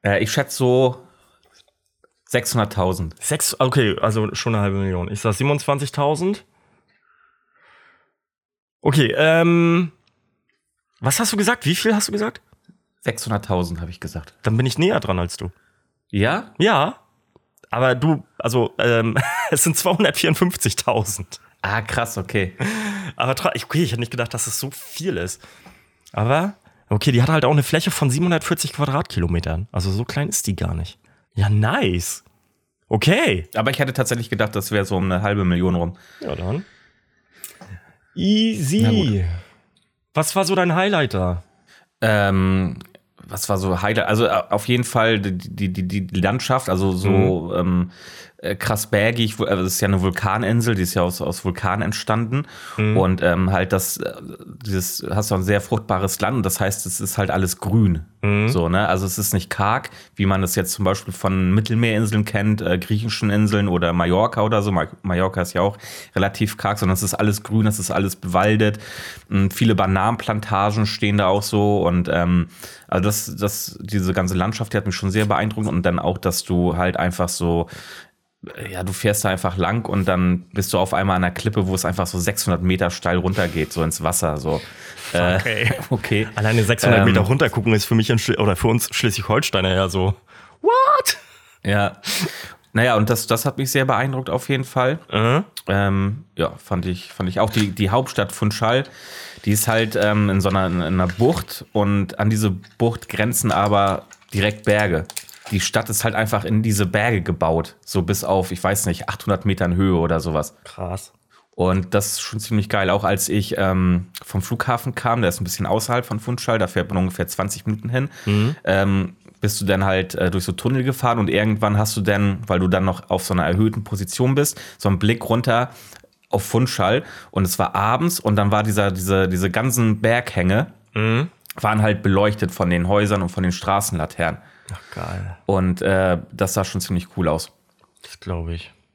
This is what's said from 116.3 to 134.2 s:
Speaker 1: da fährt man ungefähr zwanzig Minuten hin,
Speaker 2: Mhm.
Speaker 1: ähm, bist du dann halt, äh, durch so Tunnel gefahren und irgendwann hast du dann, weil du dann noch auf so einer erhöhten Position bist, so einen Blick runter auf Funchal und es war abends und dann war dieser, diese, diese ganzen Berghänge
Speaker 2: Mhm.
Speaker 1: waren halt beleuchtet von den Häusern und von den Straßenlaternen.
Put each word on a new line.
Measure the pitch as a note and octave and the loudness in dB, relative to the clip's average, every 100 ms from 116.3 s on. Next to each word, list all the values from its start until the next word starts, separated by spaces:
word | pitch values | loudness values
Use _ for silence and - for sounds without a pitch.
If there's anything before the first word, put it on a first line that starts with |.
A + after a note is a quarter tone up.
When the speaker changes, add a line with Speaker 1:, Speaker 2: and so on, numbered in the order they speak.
| B2 - A2+ | -6 0 0
Speaker 1:
da | F#2 | 0
fährt | - F2 | -2 -2
man | F#2+ | 0
ungefähr | F#2 F2+ F2 | -2 -2 -6
zwanzig | - G2+ - - | -4 -4 -4 -4
Minuten | G#2+ A#2 | -4 -2
hin, | B2+ C#3 - - | -2 -4 -6 0
Speaker 2:
Mhm. | G#2 A2 D#3 | 2 2 -2
Speaker 1:
ähm, | - F#2+ G2 G2 F#2 - - _ | 0 2 2 0 -2 -8 -20 _
bist | G#2+ G#2 | -4 -2
du | |
dann | G2+ F#2+ | 0 2
halt, | G2 F#2+ F2+ - | 2 2 0 0
äh, | F#2 | 0
durch | F#2 | 0
so | F2+ | -2
Tunnel | F2+ - C3+ | -2 0 0
gefahren | B2+ B2+ B2 A#2+ | 0 0 0 2
und | G2+ | 2
irgendwann | F#2 G#2+ G#2+ A2 G#2 | 2 2 2 2 2
hast | G#2+ - | 0 0
du | |
dann, | G2 G2+ G2+ F#2+ - | 0 2 2 0 0
weil | F#2 | 2
du | F#2 | 2
dann | F#2 | 2
noch | F#2+ F2+ - | 2 -2 -2
auf | F#2 | -2
so | - | 0
einer | F2+ D#2 | 0 2
erhöhten | F#2 A2 A2 | 2 2 0
Position | G#2+ G2+ F#2+ - B2+ | -6 -6 -6 0 2
bist, | C3+ D3 - - - | 2 0 -2 -16 -4
so | G#2 | 0
einen | F#2 | 2
Blick | G#2 A#2 - | 2 0 0
runter | B2 B2 A#2 B2 - - - - _ _ | 0 2 2 0 -8 -20 -20 -20 _ _
auf | G2+ | -4
Funchal | - A#2 B2 - F#2+ B2 - - - | 0 0 0 2 2 2 -2 -18 -8
und | - | -2
es | F#2 - | 0 0
war | F#2 | 0
abends | G2 G2+ B2+ E3+ F3 | 2 2 2 0 0
und | - G#2+ | 0 2
dann | G2+ | 4
war | G#2+ | 2
dieser, | G#2 G#2+ G2+ | 2 2 0
diese, | F#2 F#2 F#2+ F#2+ | 0 0 2 2
diese | F2+ F#2+ | 2 0
ganzen | F#2 B2+ A#2+ A2+ G#2+ | 0 0 2 2 2
Berghänge | A2 A#2 B2 - F2+ G#2 D3+ - _ | 2 0 0 -2 2 2 0 -8 _
Speaker 2:
Mhm. | G#2 A2 A2+ D#3+ _ _ | -4 0 0 -2 _ _
Speaker 1:
waren | - G#2+ G#2+ | -4 0 2
halt | G#2+ G2+ | 2 2
beleuchtet | G2 F#2+ G#2 G#2 F2+ | 2 4 2 2 -4
von | - F2 | 0 0
den | F2 F2 | 2 2
Häusern | G2+ G#2 G2+ | 2 2 0
und | F2 | -2
von | F#2 | -2
den | F#2 | -2
Straßenlaternen. | F2+ - G2 G#2 E2+ D#2 - | -2 0 0 0 -4 -6 -2